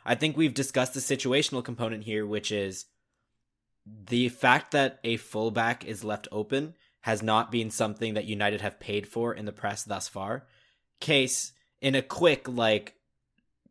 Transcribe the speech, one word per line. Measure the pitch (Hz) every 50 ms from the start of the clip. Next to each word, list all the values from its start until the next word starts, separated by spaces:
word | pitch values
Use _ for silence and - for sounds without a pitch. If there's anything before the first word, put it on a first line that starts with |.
| -
I | - 123
think | - 151 156 147
we've | 151 165 151 123
discussed | - 139 - - 135 127 123 -
the | 139
situational | 127 - 139 127 - 127 127 143 143 - - 127 123
component | - 120 117 120 113 113 110 107
here, | 110 107 107 107
which | 104 107 107 - - 107
is | 104 98 98 95 - - _ _ _ _ _ _ _ _ _ _ _ _ _ _ _ _ _ _ _ _
the | 104 107 110 98 90 117 120 123 123
fact | 120 - - 156 151 147 - -
that | - 147 139 131 - - -
a | 113 117
fullback | 117 - - - 107 110 113 107 117 113 113 123 120 -
is | - 110 101 -
left | 107 104 104 - -
open | - 107 107 - 139 135 147 156 160 _ _ _ _ _
has | - 117 113 107
not | 113 110 107 110 113 -
been | 110 120 113 110
something | - - 117 107 104 - 117 110 107
that | 107 -
United | 98 107 101 104 104 104 101
have | 101 101 - -
paid | - - 104 104 101 -
for | - 117 117 120 110
in | - 107
the | 104 101
press | - - 104 101 104 -
thus | 107 101 95 -
far. | - - 101 95 101 113 131 - _ _ _ _ _ _ _ _ _ _ -
Case, | - - 156 139 131 131 - - - - - _ _ _ _ -
in | - 139 135
a | 135 131
quick, | - - - 170 170 151 - -
like, | 135 123 120 117 110 107 104 107 - - _ _ _ _ _ _ _ _ _ _ _ _ _ _ _